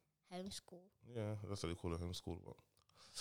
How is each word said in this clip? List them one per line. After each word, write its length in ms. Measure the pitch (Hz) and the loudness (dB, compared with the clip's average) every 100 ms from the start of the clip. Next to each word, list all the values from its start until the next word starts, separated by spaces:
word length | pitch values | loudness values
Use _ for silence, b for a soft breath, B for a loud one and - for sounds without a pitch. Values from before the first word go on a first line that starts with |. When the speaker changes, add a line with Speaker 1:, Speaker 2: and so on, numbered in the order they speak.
| _ _ - | _ _ -8
Speaker 1:
homeschool. 480 | 185 190 - - 175 190 _ 113 120 | -6 -4 -6 -8 -14 -16 _ -4 2
Speaker 2:
Yeah, 200 | 107 104 101 | 2 2 0
that's 160 | 101 | 2
what 60 | 82 | 2
they 60 | 87 | 2
call 180 | 90 | 2
it, 80 | 82 | 4
homeschool. 380 | 87 90 - 85 | 2 0 -2 -4
But 120 | - - - _ _ B B B | -6 -12 -16 _ _ B B B